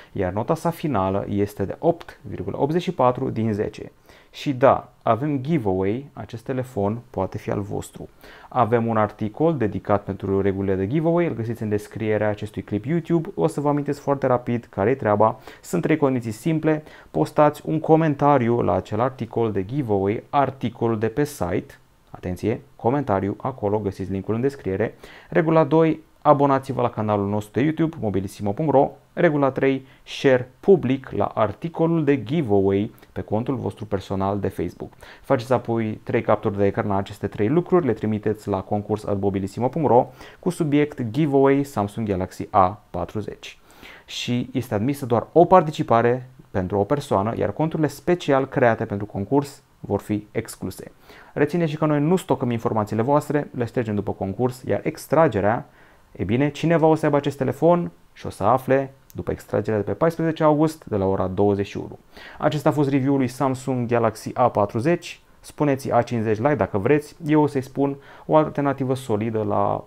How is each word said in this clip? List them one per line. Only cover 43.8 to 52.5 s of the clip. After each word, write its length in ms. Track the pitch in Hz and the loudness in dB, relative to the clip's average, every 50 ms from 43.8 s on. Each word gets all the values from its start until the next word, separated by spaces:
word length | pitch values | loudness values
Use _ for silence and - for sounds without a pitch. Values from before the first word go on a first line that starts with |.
| - - - - - | -20 -20 -20 -20 -18
Și 440 | - - - - - 120 123 123 - - | -14 -12 -8 -6 -4 -2 -2 -2 -4 -4
este 200 | 127 110 - 110 | -6 -4 -2 -2
admisă 320 | 101 107 131 147 - 147 | -2 -2 -2 -2 -4 -4
doar 220 | 117 120 110 - - | -2 0 -2 -2 2
o 140 | - 160 175 | 4 4 6
participare 840 | 175 190 185 165 156 147 - 156 - 117 117 117 120 120 131 127 - - - - _ | 8 8 6 6 4 0 -4 0 2 2 4 4 4 2 0 -4 -10 -18 -20 -16 _
pentru 260 | - 101 92 90 101 98 | -4 -4 -2 0 0 0
o 60 | 101 | 0
persoană, 500 | - 147 143 - - 123 95 98 110 113 98 | 0 0 -2 -2 0 0 2 2 0 0 -2
iar 140 | 98 98 | -2 -2
conturile 360 | 101 - 151 160 160 165 156 139 | -2 -2 -2 -2 0 0 -2 -2
special 580 | - - - - 175 175 - - 139 135 135 | -2 -4 -2 -2 -2 0 0 2 2 2 2
create 400 | 135 - 139 131 117 113 - 117 | 0 0 2 2 2 2 2 -2
pentru 200 | 110 101 101 104 | -4 -4 -6 -6
concurs 580 | - - 98 98 - 135 143 143 - - - _ _ _ _ | -6 -6 -6 -4 -2 -2 -2 -2 -6 -14 -18 _ _ _ _
vor 200 | - - 101 98 | -6 -4 -4 -4
fi 280 | - - 107 104 - - | -2 -2 -4 -4 -6 -6
excluse. 600 | - 117 110 - - - - 92 - - - - - _ - - - - - - - | -6 -8 -8 -8 -10 -12 -10 -10 -10 -12 -16 -18 -20 _ -20 -20 -20 -20 -20 -8 -2
Rețineți 380 | - 147 151 175 175 170 156 | 0 0 0 2 0 0 0
și 60 | 147 156 | -2 0
că 80 | 165 | 0
noi 160 | 151 151 147 | 0 2 2
nu 140 | 143 156 185 | 2 2 2
stocăm 360 | 185 - - 139 - 135 123 | 0 0 0 -2 -2 0 -2